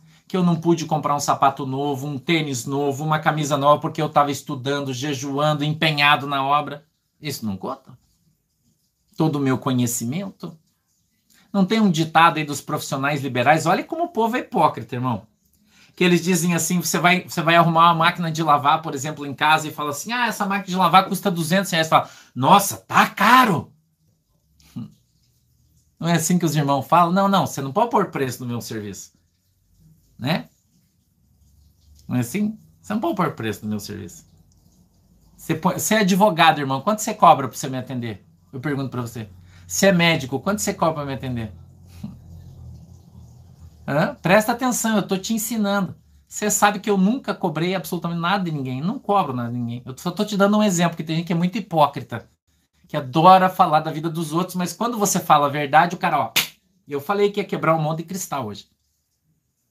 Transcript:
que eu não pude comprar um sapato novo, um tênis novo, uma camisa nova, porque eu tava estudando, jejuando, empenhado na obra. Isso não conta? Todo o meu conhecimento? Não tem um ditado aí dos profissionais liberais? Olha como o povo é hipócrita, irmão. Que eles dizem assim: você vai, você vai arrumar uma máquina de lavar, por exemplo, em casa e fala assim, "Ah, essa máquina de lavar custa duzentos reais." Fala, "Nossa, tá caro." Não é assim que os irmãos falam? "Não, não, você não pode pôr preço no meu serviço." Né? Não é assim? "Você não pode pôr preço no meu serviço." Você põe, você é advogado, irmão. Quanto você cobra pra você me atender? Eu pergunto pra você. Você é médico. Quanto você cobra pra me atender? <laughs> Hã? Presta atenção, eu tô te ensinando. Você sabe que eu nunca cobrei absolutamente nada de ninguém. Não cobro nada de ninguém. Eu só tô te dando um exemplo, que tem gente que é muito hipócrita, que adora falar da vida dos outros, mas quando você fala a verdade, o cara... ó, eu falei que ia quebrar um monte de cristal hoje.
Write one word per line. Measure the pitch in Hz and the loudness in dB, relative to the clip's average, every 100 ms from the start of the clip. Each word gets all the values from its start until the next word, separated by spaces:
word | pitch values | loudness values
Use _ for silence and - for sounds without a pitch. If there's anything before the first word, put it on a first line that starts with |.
| _ _ - | _ _ -6
que | 185 | 0
eu | |
não | 175 165 | 0 2
pude | 170 165 151 | 2 0 0
comprar | 156 147 | -2 0
um | 143 | -2
sapato | 139 127 139 - | 0 2 0 0
novo, | 135 131 143 135 147 | -4 -4 -4 -4 -6
um | 139 | -6
tênis | - 165 151 127 143 | -2 0 -2 -6 -4
novo, | 139 143 131 | -2 -2 -2
uma | 156 156 | -2 0
camisa | 160 151 139 143 | 0 0 0 2
nova, | 143 147 | 4 4
porque | 160 - | 2 -4
eu | 156 | 0
tava | 151 143 | 2 2
estudando, | 135 - 135 127 143 135 | -2 -8 -8 -4 -4 -4
jejuando, | 123 147 131 143 139 151 151 | -6 -4 -6 -4 -2 0 0
empenhado | 147 156 160 147 147 147 143 | -2 -2 0 2 4 2 0
na | 139 | -4
obra. | 135 147 139 147 _ _ _ _ | 0 0 -2 -10 _ _ _ _
Isso | 147 131 107 | -10 -8 -6
não | 95 | -6
conta? | 107 131 - 131 _ _ _ _ _ _ _ _ _ _ _ - | -8 -10 -14 -20 _ _ _ _ _ _ _ _ _ _ _ -2
Todo | 160 143 | 0 2
o | |
meu | 135 123 | 0 0
conhecimento? | 139 127 120 - 117 156 196 - 170 - _ _ _ _ _ _ _ _ _ | 0 0 0 -2 -4 -6 -8 -12 -16 -16 _ _ _ _ _ _ _ _ _
Não | 202 | 0
tem | 185 226 | 2 4
um | 208 | 4
ditado | 160 160 160 170 156 | 2 2 4 4 4
aí | |
dos | 147 139 | -4 -8
profissionais | - 151 - 139 139 147 | -8 -8 -6 -4 -2 -2
liberais? | 135 123 147 156 151 | -2 0 4 4 2
Olha | 208 | -2
como | 311 320 | -4 -6
o | 339 | -4
povo | 220 226 254 | -2 -2 -2
é | |
hipócrita, | - 233 151 - 113 123 | -4 0 0 0 -8 -6
irmão. | 127 107 - _ _ _ _ _ _ | -4 -6 -8 _ _ _ _ _ _
Que | - | 0
eles | 180 175 | 2 2
dizem | 165 180 175 | 2 0 0
assim: | 170 - 180 | -2 -2 -2
você | - 180 | -2 0
vai, | 170 180 | 2 2
você | - - | -2 -4
vai | 165 170 | 2 4
arrumar | 170 165 170 | 4 6 4
uma | |
máquina | 165 170 170 170 | 4 2 0 -4
de | 156 | -2
lavar, | 160 143 139 160 | 2 2 4 0
por | 160 | 0
exemplo, | 143 147 151 | -8 -8 -8
em | 143 | -10
casa | 135 151 156 151 | -2 2 2 0
e | |
fala | - 147 | -6 -6
assim, | 135 - | -6 -6
"Ah, | 240 240 | -2 -2
essa | - | -2
máquina | 196 196 190 | -2 -4 -2
de | 185 | 0
lavar | 175 185 190 | 4 4 4
custa | 196 202 | 0 -2
duzentos | 170 151 190 190 | -2 0 0 0
reais." | 170 160 | 0 2
Fala, | 151 - - - | 2 2 -8 -14
"Nossa, | 123 135 196 196 - | 0 6 6 4 -6
tá | - 180 - | -2 2 2
caro." | - 202 254 240 151 - _ _ _ _ _ _ _ _ _ _ - - _ _ _ _ _ _ _ _ _ _ - | 2 4 6 6 2 -4 _ _ _ _ _ _ _ _ _ _ -16 -16 _ _ _ _ _ _ _ _ _ _ -8
Não | 165 | 0
é | |
assim | 170 160 180 | 0 2 0
que | |
os | 170 | 2
irmãos | 147 139 139 | 0 0 0
falam? | - 165 170 | 2 4 4
"Não, | 190 196 | 4 4
não, | 196 139 | 2 0
você | - | -4
não | 135 | -4
pode | 139 240 | 0 0
pôr | 233 185 | 0 -2
preço | 151 131 120 | -2 -4 -6
no | 123 | -8
meu | 120 | -8
serviço." | - 110 104 92 - _ _ _ _ _ _ _ _ _ _ - | -8 -10 -10 -12 -18 _ _ _ _ _ _ _ _ _ _ -8
Né? | 120 196 - _ _ _ _ _ _ _ _ _ _ _ _ _ _ _ - | -4 -4 -6 _ _ _ _ _ _ _ _ _ _ _ _ _ _ _ -6
Não | 123 | -4
é | |
assim? | 120 202 214 - _ _ | -2 -2 -4 -6 _ _
"Você | - | -8
não | 214 | -4
pode | 339 - | -4 -2
pôr | 123 | -4
preço | - 110 98 | -4 -6 -6
no | 107 | -6
meu | 107 | -8
serviço." | - 98 95 - _ _ _ _ _ _ _ _ _ _ _ - | -8 -12 -14 -18 _ _ _ _ _ _ _ _ _ _ _ -12
Você | - | -6
põe, | 156 180 | -4 -2
você | 160 - | -2 0
é | 220 | 2
advogado, | 190 190 214 165 165 147 | 2 4 2 4 4 4
irmão. | 139 135 | 0 -2
Quanto | 202 214 | -2 -4
você | - | -4
cobra | - 175 147 131 | 4 6 6 2
pra | - | -8
você | 135 | -8
me | 131 | -8
atender? | 123 127 117 98 _ _ _ | -8 -8 -8 -10 _ _ _
Eu | 135 | -8
pergunto | 147 135 135 | -6 -4 -4
pra | 120 | -6
você. | 117 120 104 - - - - | -8 -10 -14 -16 -20 -20 -10
Você | - 196 | 2 4
é | |
médico. | 180 170 156 123 135 | 6 4 2 -2 -4
Quanto | 190 208 | -2 -2
você | - | -4
cobra | 196 170 | -2 -2
pra | 156 | -2
me | 143 | -6
atender? | 131 131 120 113 - - - - - | -8 -6 -8 -8 -12 -20 -20 -20 -18
<laughs> | - - - - - - - - - - _ - - - - - - - - | -16 -16 -20 -20 -20 -20 -20 -20 -20 -20 _ -20 -20 -20 -20 -20 -20 -16 -4
Hã? | 139 202 | -2 -2
Presta | - 160 202 214 | -2 4 4 4
atenção, | 240 254 214 226 214 | 0 -2 -2 0 0
eu | |
tô | 180 190 | 0 -4
te | 190 | -2
ensinando. | 226 - 233 202 202 190 - _ _ _ | -4 -4 -2 -2 -2 -4 -8 _ _ _
Você | - 208 | -6 -2
sabe | - 208 190 | 2 2 2
que | 214 | 0
eu | 202 | 2
nunca | 190 269 - | 4 2 -4
cobrei | 196 185 156 175 | -4 -4 -2 -2
absolutamente | 190 - 175 170 170 | -2 -4 -6 -4 -4
nada | 170 202 | -2 0
de | 175 | -2
ninguém. | 151 131 127 | -4 -6 -4
Não | 165 277 | -4 -4
cobro | - 202 147 | 0 0 0
nada | 123 120 | -2 -4
de | 120 | -4
ninguém. | 117 123 | -6 -8
Eu | 123 131 | -12 -10
só | 180 | -6
tô | 170 | -4
te | 208 202 | -2 2
dando | 202 214 | 4 4
um | |
exemplo, | 214 170 175 - | 2 2 0 -2
que | |
tem | 160 160 | -6 -4
gente | 170 | -2
que | |
é | 170 | 0
muito | 180 226 | 0 -2
hipócrita, | 185 165 143 143 123 113 - _ _ _ _ _ _ | -4 0 0 0 -10 -10 -12 _ _ _ _ _ _
que | - | -8
adora | 127 160 170 190 185 | -2 6 8 8 6
falar | - 175 156 | 2 2 2
da | 156 | 0
vida | 156 165 | -4 -4
dos | 160 156 | -4 -4
outros, | 160 180 | -2 -2
mas | 180 175 | -4 -6
quando | - 240 233 | -4 -4 -2
você | 202 185 | -2 0
fala | 180 151 143 | 4 4 4
a | |
verdade, | 147 143 151 175 | -2 2 2 2
o | 175 | 0
cara... | 180 151 | -2 0
ó, | 127 - - - _ _ - | -2 -2 -4 -8 _ _ -10
eu | 143 | -8
falei | 139 202 202 | -4 0 0
que | 202 | 0
ia | |
quebrar | 185 165 156 | -6 -2 0
um | 160 | 2
monte | 151 160 | 0 -4
de | |
cristal | 165 190 - 143 110 | -8 -10 -8 -8 -8
hoje. | 101 - _ _ _ _ _ _ _ _ _ _ | -12 -18 _ _ _ _ _ _ _ _ _ _